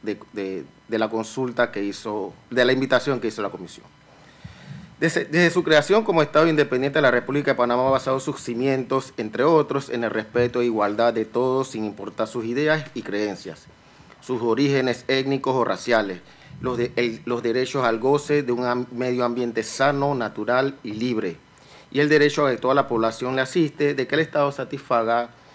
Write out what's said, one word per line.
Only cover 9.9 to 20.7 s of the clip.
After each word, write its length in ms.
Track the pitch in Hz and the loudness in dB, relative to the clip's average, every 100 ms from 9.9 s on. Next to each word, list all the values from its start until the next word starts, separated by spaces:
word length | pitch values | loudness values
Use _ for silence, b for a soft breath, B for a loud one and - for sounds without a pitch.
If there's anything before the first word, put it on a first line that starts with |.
| 120 | -4
el 60 | 117 | -2
respeto 500 | 107 107 123 120 123 | -2 -2 0 0 2
e 60 | 120 | 0
igualdad 480 | 110 104 107 117 | 2 0 2 2
de 100 | 113 | 2
todos, 460 | 107 123 127 131 131 | -2 0 0 0 -4
sin 160 | 110 107 | -6 -6
importar 420 | 98 98 98 110 | -8 -10 -6 -6
sus 160 | 123 | -4
ideas 400 | 113 120 151 156 143 | -4 -2 0 0 -4
y 100 | 120 | -10
creencias, 640 | - 101 107 92 95 80 - B B B B - | -6 -4 -4 -6 -12 -16 -20 B B B B -14
sus 220 | - 127 | -6 -2
orígenes 640 | 117 113 143 139 131 120 - | 0 2 2 2 0 -2 -2
étnicos 480 | 135 135 139 135 131 | -2 0 -2 0 0
o 80 | |
raciales, 560 | 117 92 - 113 101 90 B B B - | 0 -2 0 2 0 -6 B B B -8
los 180 | 131 120 | -4 -2
de, 140 | 120 123 | -2 -2
el, 240 | 120 110 - | -2 -4 -4
los 160 | 120 | -2
derechos 440 | 117 120 127 139 123 | 0 0 -2 0 0
al 140 | 113 | 2
goce 440 | 127 143 143 147 | 2 2 2 0
de 80 | 127 | 0
un 140 | 120 123 | -2 0
am-, 220 | 123 123 | -2 -4
medio 320 | 120 127 123 | -4 -2 0
ambiente 400 | 123 120 120 113 | 0 0 -2 -2
sano, 520 | 107 - 135 143 143 135 | -4 0 2 2 0 0
natural 600 | 110 - 107 123 135 | -4 -4 0 2 0